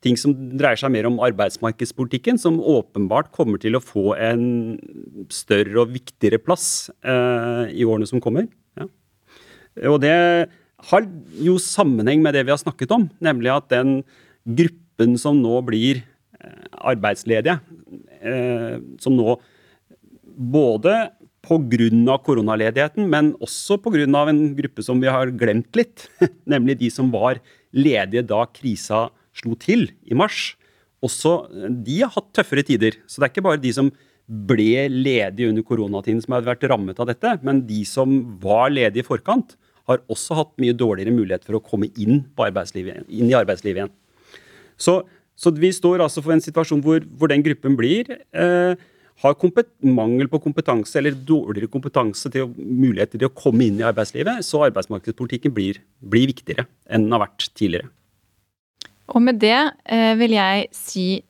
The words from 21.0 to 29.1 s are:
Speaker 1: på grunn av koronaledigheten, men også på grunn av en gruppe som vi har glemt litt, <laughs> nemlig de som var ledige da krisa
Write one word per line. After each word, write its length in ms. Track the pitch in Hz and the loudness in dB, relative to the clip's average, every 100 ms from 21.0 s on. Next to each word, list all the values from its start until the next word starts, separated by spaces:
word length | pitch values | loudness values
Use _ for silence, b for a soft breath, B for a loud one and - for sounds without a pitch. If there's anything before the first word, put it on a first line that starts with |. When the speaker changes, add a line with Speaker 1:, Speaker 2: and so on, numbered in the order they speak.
| 220 _ - _ | -2 _ -20 _
Speaker 1:
på 120 | - 165 135 | 0 0 2
grunn 400 | 113 117 113 120 | 2 4 4 4
av 140 | 135 | 2
koronaledigheten, 840 | - 127 107 110 110 113 147 180 202 | 0 0 0 0 0 0 -2 -2 0
men 240 | 151 151 - | 2 2 0
også 400 | 117 - - 202 | -10 -10 -4 -4
på 120 | 202 | 0
grunn 220 | 175 143 | 0 2
av 140 | 143 147 | 2 2
en 260 | 151 151 139 | 2 0 -2
gruppe 260 | 135 - | -8 -8
som 160 | 110 127 | -2 0
vi 80 | 131 | 2
har 240 | 131 131 | 0 -2
glemt 420 | 123 117 107 117 220 | 0 0 0 -2 -2
litt, 320 | 233 - - _ | -2 -4 -20 _
<laughs> 260 | 359 - - | 0 0 -2
nemlig 320 | 143 123 131 | 0 2 0
de 120 | 120 | -2
som 180 | 117 131 | 0 0
var 300 | 117 113 127 b b b | 2 0 -2 b b b
ledige 540 | 127 143 117 98 113 117 | 0 2 2 0 -2 -2
da 180 | 104 120 | -2 -2
krisa 600 | - 131 104 - 107 117 | -4 -6 -6 -2 -2 -2